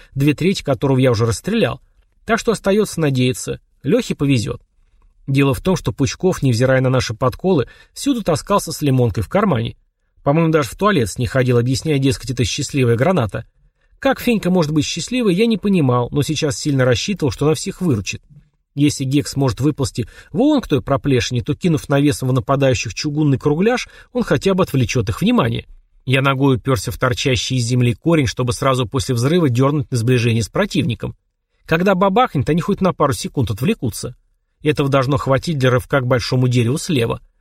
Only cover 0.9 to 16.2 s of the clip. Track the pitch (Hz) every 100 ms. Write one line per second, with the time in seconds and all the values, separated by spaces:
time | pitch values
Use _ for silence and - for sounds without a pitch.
0.9 | 131 131 113 120 - - 226 - - _
1.9 | _ _ _ - 220 - 202 196 202 196
2.9 | - 151 131 127 127 - 131 _ _ 139
3.9 | 240 - - 143 120 101 85 _ _ _
4.9 | _ _ _ - 139 139 127 190 175 -
5.9 | - 139 - 185 - 135 113 131 131 127
6.9 | 127 - 110 127 - 185 165 - - _
7.9 | - 277 240 185 151 - 202 - - 143
8.9 | 131 120 110 92 190 208 123 117 - _
9.9 | _ _ _ 143 156 165 156 131 - 202
10.9 | 180 107 - 120 135 127 120 123 135 160
11.9 | 139 135 - - 131 117 - 135 143 120
12.9 | 117 147 185 110 107 - _ _ _ _
13.9 | - 269 - 247 214 175 185 147 156 -
14.9 | 170 - 247 214 175 233 214 208 185 135
15.9 | 123 120 143